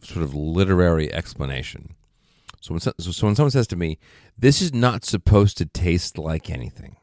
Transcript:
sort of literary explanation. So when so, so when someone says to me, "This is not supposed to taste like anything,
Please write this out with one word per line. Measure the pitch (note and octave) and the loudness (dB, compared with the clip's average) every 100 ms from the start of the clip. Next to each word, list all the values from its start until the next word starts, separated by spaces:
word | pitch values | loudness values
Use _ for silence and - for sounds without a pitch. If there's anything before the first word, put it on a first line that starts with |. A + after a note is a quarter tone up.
sort | - F2 | -12 -6
of | D2+ | -6
literary | C#2+ D#2 E2+ F#2+ F#2 F2+ D#2+ D2+ | -4 -4 0 2 4 4 2 0
explanation. | - - - C#2 C2 - - - - _ _ _ _ - - | -6 -10 -8 -8 -8 -10 -14 -18 -20 _ _ _ _ -20 -18
So | - | -10
when | E2+ | -6
so, | - - | -4 -6
so | E2 F2 G#2+ | -6 -2 0
when | G#2 | 2
someone | D3 | 2
says | B2+ A#2 | 2 -2
to | F2 | -2
me, | E2 D#2 _ _ _ - | -6 -6 _ _ _ 2
"This | B2+ C#3+ | 4 4
is | F#3 | 2
not | B2 B2 A#2 - | 2 2 0 -2
supposed | G2 - G#2 G2+ - | -2 4 6 6 2
to | E2 | -6
taste | - F2+ E2+ - - | -2 0 0 -2 -8
like | D#2 D#2+ - | -6 -6 -6
anything, | D2 A#1+ - - - | -10 -10 -14 -20 -20